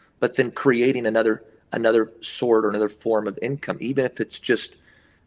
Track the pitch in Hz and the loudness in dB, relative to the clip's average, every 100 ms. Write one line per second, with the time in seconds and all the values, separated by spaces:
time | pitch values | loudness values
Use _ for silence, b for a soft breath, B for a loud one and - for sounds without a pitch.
0 | b b 120 - 123 - 143 120 123 123 | b b -2 0 -2 0 2 4 2 2
1 | 117 110 113 110 - b b 117 113 113 | 0 2 2 0 -6 b b 0 2 2
2 | 110 - - - 123 110 107 104 107 - | 2 -6 -12 -4 2 2 2 0 -2 -4
3 | 120 110 104 98 123 139 - 92 117 139 | -2 -2 -2 -6 -6 -6 -8 -8 -4 -2
4 | 127 - 110 - - 117 - - b b | -2 -4 -8 -6 -2 -2 -2 -16 b b
5 | b b | b b